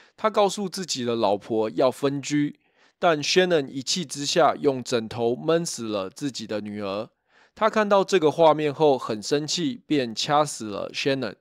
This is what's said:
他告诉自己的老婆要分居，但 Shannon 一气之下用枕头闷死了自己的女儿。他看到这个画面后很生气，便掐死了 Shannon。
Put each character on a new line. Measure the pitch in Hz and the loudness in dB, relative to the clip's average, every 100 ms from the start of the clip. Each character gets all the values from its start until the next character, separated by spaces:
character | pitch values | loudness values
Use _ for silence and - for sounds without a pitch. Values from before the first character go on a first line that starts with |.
| _ - | _ -4
他 | 220 | 0
告 | 214 202 | 2 2
诉 | 208 190 | 0 -6
自 | 190 | -6
己 | 180 135 | -6 -4
的 | 120 117 | -2 0
老 | 104 | 2
婆 | 101 - 110 110 | 0 -2 -2 -2
要 | 82 131 | 0 0
分 | - 139 143 | 2 -2 -2
居， | 131 147 147 - _ _ _ _ | -2 -2 -2 -6 _ _ _ _
但 | 175 156 | 0 2
Shannon | 143 - 208 165 135 | 2 2 4 2 0
一 | 139 | -6
气 | - 190 | -6 -4
之 | 151 143 143 | -6 -8 -2
下 | 175 139 98 | 2 4 2
用 | 143 131 | 0 -2
枕 | - 120 110 | -2 -2 -2
头 | 120 117 | -2 -2
闷 | 127 156 170 | -2 0 0
死 | 170 - | -2 -6
了 | 113 104 95 | -4 -4 -6
自 | - 143 | -8 -8
己 | 113 107 | -8 -8
的 | 107 | -8
女 | 104 104 | -8 -8
儿。 | 101 98 120 _ _ _ _ | -6 -6 -8 _ _ _ _
他 | - 214 | -2 0
看 | 214 208 | 0 2
到 | 196 | 2
这 | 185 190 | 4 4
个 | 151 | 4
画 | 151 160 | 6 6
面 | 151 151 | 6 0
后 | 139 151 127 | 2 4 4
很 | - 110 | 0 -6
生 | - 147 151 | -2 -2 -2
气， | - 147 120 - | -2 -4 -4 -2
便 | 151 120 | 0 0
掐 | 110 - 147 | -4 0 2
死 | 147 - 110 | 2 -4 -8
了 | 95 87 | -8 -8
Shannon。 | - 139 135 113 - | -4 -2 -2 -4 -8